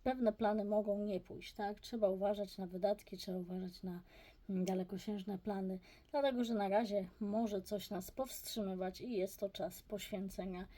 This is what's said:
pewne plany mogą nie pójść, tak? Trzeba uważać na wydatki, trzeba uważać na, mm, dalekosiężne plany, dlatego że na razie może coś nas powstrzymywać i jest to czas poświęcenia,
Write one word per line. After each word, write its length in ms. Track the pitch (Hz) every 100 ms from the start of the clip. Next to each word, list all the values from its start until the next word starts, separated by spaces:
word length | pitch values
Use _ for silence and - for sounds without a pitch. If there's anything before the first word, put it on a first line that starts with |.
pewne 300 | 254 254 226
plany 320 | 214 214 214 202
mogą 320 | 208 208 202
nie 220 | 208 185
pójść, 340 | - 175 -
tak? 260 | - 202 214
Trzeba 300 | - 233 202
uważać 480 | 190 202 208 196 -
na 100 | 185
wydatki, 500 | 180 196 202 - 185
trzeba 200 | - 185
uważać 460 | 175 180 185 180
na, 180 | 185 175 - - - - -
mm, 160 | 190 185
dalekosiężne 720 | 190 185 185 214 208 190 190
plany, 420 | 214 196 190 190 - - -
dlatego 320 | 285 277 247
że 100 | 233
na 140 | 220 196
razie 380 | 202 220 202 185 -
może 420 | 202 208 226 196
coś 280 | 190 208 -
nas 220 | 196 185
powstrzymywać 920 | - 262 - - 226 196 185 185 185
i 100 | 247
jest 280 | 214 190 -
to 100 | 196
czas 320 | - 190 -
poświęcenia, 840 | - 208 - 196 190 196 185 180 196